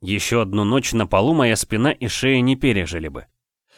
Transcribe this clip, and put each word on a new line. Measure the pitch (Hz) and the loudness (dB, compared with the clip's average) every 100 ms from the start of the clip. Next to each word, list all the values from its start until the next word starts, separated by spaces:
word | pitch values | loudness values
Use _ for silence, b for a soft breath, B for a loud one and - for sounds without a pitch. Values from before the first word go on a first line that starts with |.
Еще | 90 101 - 117 | -4 -4 0 0
одну | 101 101 | 0 0
ночь | 101 131 - | 2 0 0
на | 113 101 | -2 0
полу | 95 120 | 2 2
моя | 160 123 104 | 2 2 0
спина | - 110 135 | -2 0 0
и | - 113 | -2 -4
шея | - 131 131 | -2 0 2
не | 123 131 | 2 2
пережили | 139 101 82 85 80 | 0 0 -2 -6 -8
бы. | 65 - _ _ _ _ | -10 -16 _ _ _ _